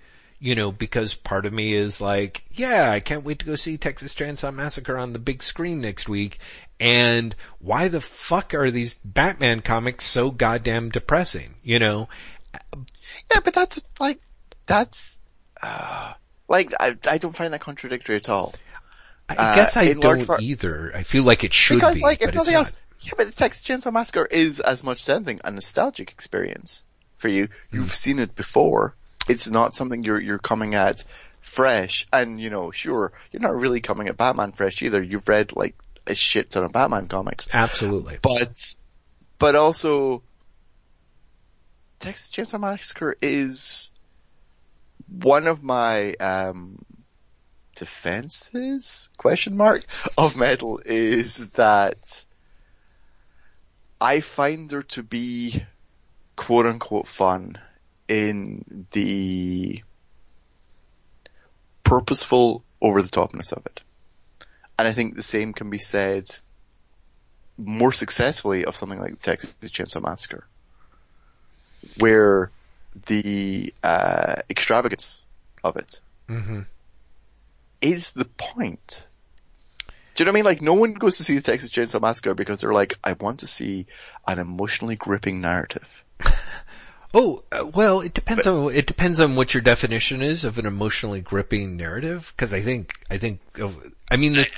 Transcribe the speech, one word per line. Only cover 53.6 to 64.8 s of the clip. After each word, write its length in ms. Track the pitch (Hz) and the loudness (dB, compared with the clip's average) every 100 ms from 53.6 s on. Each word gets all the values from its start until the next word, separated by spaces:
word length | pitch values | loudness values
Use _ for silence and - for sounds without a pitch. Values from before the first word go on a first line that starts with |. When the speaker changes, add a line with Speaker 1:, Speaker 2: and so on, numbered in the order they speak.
| _ _ _ _ | _ _ _ _
Speaker 2:
I 180 | 117 147 | 2 2
find 500 | 151 - 143 156 151 | 0 -2 -2 -2 -8
there 140 | 143 | -10
to 200 | 135 - | -8 -12
be 600 | 113 117 123 120 120 117 - _ - _ _ - _ - | -8 -6 -6 -6 -6 -6 -8 _ -20 _ _ -20 _ -14
quote 300 | - 120 117 | 2 4 4
unquote 420 | 117 - 107 - | 0 -4 -6 -6
fun 500 | - 95 92 92 - - _ _ _ - | 0 0 0 -6 -16 -20 _ _ _ -2
in 760 | 110 107 104 101 101 - 98 92 | 0 0 -4 -8 -12 -14 -18 -6
the 880 | 104 101 98 95 92 90 92 95 92 - _ _ - - - _ _ _ _ _ _ _ _ - - _ _ _ _ | -2 -2 -2 -2 -4 -4 -4 -6 -8 -14 _ _ -20 -20 -20 _ _ _ _ _ _ _ _ -20 -20 _ _ _ _
purposeful 800 | - 127 - 135 - 127 120 113 - _ | 4 4 2 0 4 6 6 2 -8 _
over 200 | 110 98 | 4 4
the 60 | 92 | 2
topness 460 | - 87 - - | 0 0 -2 -8
of 120 | - - | -8 -12
it. 140 | - - _ - _ _ _ - _ _ | -18 -20 _ -20 _ _ _ -20 _ _
And 100 | - | 0